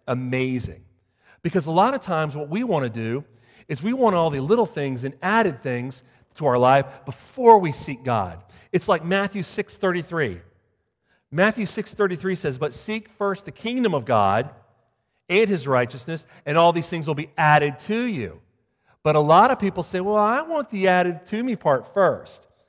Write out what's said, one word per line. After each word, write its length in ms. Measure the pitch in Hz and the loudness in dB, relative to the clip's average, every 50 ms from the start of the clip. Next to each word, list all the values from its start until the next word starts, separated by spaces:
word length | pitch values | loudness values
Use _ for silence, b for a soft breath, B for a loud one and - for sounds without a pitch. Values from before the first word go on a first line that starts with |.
| b | b
amazing. 760 | - 120 127 127 127 127 127 131 131 127 123 - - - - - _ _ _ _ b b b b b b b b | -6 -6 -4 -4 -4 -2 -2 -2 -2 -2 -4 -6 -8 -12 -14 -20 _ _ _ _ b b b b b b b b
Because 240 | 170 - 185 135 | -2 -2 -2 -2
a 40 | 156 | 0
lot 220 | 160 175 202 254 277 | 2 2 2 2 2
of 80 | 262 | -4
times 340 | - 196 175 156 156 151 131 | -6 -4 -4 -2 -4 -4 -6
what 140 | 151 151 143 | -8 -10 -6
we 160 | 160 214 254 | -6 -6 -4
want 200 | 240 185 151 131 | -2 -2 -2 -2
to 60 | 120 | -4
do 340 | 107 117 113 113 117 139 147 _ b b b b b b b b | -6 -6 -6 -4 -4 -6 -8 _ b b b b b b b b
is 140 | 156 117 147 | -10 -6 -4
we 100 | 214 247 | -4 -2
want 240 | 262 254 220 190 | 0 0 2 2
all 140 | 175 165 160 | 2 0 0
the 100 | 143 135 | 0 -2
little 260 | 131 151 214 240 220 | 0 0 2 2 2
things 380 | - - 156 143 139 131 120 123 | 0 -2 -6 -4 -4 -4 -6 -8
and 100 | 135 131 - | -8 -10 -6
added 400 | - 185 208 226 220 185 139 117 | -4 0 0 2 2 0 -2 -4
things 420 | - 135 123 123 120 135 131 - _ b b b b b _ | -6 -6 -6 -6 -6 -8 -12 -14 _ b b b b b _
to 100 | - 151 | -4 0
our 100 | 139 123 | 2 4
life 300 | 123 123 127 135 139 139 139 B B B | 4 6 6 6 4 4 0 B B B
before 540 | - - - - - - 262 247 233 226 208 | -14 -14 -14 -16 -20 -8 2 8 8 8 8
we 120 | 180 160 | 8 2
seek 320 | 139 - - - 139 117 131 | -6 -6 -8 -10 -12 -8 -4
God. 400 | 127 120 110 95 90 85 90 - b b b b b b | -2 0 0 -2 -2 -6 -14 -20 b b b b b b
It's 160 | 175 - - | -4 0 0
like 160 | 190 165 156 | 0 0 0
Matthew 380 | 170 190 196 202 190 196 202 170 | -2 -2 -2 -2 -2 -4 -6 -8
six 340 | - - - 196 - - | -8 -6 -8 -8 -8 -8
thirty-three. 640 | - - 185 175 175 165 - 175 165 147 113 90 85 - _ _ _ _ _ _ _ _ _ _ _ _ _ _ _ _ _ | -4 -2 -2 -2 -2 -4 -6 -4 -4 -4 -4 -4 -10 -14 _ _ _ _ _ _ _ _ _ _ _ _ _ _ _ _ _
Matthew 360 | 139 151 190 220 214 247 208 | -2 0 0 0 0 -2 -6
six 260 | - - - 208 - - | -6 -6 -8 -10 -10 -4
thirty-three 440 | - 208 190 180 151 165 190 185 | -4 -2 -2 -2 -4 -6 -6 -6
says, 200 | - - 156 131 | -4 -4 -6 -6
"But 160 | 123 156 147 - | -4 -6 -6 -8
seek 360 | - - - 214 226 214 _ | -8 -10 -8 -8 -8 -10 _
first 360 | _ - 208 202 190 185 - | _ -6 -4 -4 -4 -6 -10
the 80 | 160 - | -18 -18
kingdom 420 | - - 226 247 262 240 214 165 | -10 -8 -6 -4 0 0 0 0
of 120 | 139 113 | -2 -2
God 420 | - 123 110 101 95 98 110 180 151 - - _ _ _ _ _ _ _ _ _ _ _ _ _ - | 0 2 2 4 4 2 0 -2 -4 -10 -20 _ _ _ _ _ _ _ _ _ _ _ _ _ 0
and 180 | 175 202 226 | 2 2 2
his 220 | 202 202 165 127 139 | 2 0 -2 -2 0
righteousness, 580 | 131 123 123 120 - 131 117 - 165 156 - b b b b | 2 2 2 0 -4 -14 -12 -10 -10 -10 -12 b b b b
and 100 | 147 147 | -2 2
all 160 | 165 170 170 165 | 4 6 6 4
these 160 | 170 156 - | 2 -2 -4
things 180 | 185 165 151 | -6 -8 -4
will 80 | 151 151 | -4 -4
be 160 | 143 156 - - | -6 -6 -10 -4
added 420 | - 160 151 151 151 147 147 139 - | 0 4 6 6 6 4 2 -2 -4
to 260 | - - 214 226 247 | -6 -4 -4 -2 -2
you." 340 | 247 214 143 110 82 76 - _ _ _ _ _ _ _ _ _ _ _ _ - | -4 -4 -6 -6 -8 -10 -14 _ _ _ _ _ _ _ _ _ _ _ _ -2
But 120 | 151 151 | 2 2
a 60 | 151 | 2
lot 300 | 151 147 160 180 214 254 | 4 6 6 6 6 6
of 80 | 262 - | 4 0
people 240 | 202 196 180 185 165 | -2 -4 -4 -4 -8
say, 180 | - - 185 | -6 -6 -6
"Well, 160 | 185 202 214 | -4 0 0
I 240 | 214 208 214 233 277 | 2 2 2 0 -2
want 300 | 320 330 330 302 269 - | -2 -4 -4 -6 -6 -6
the 180 | - 196 185 190 | -6 0 2 4
added 380 | 180 180 180 180 175 160 - | 4 4 2 0 -2 -6 -8
to 160 | - 208 214 240 | -8 -6 -4 -4
me 120 | 262 226 | -4 -4
part 380 | - - 160 139 123 - - - | -2 0 2 2 0 0 -4 0
first. 540 | 196 190 165 123 92 - - - - _ _ _ _ _ | 2 2 2 2 0 -8 -16 -20 -20 _ _ _ _ _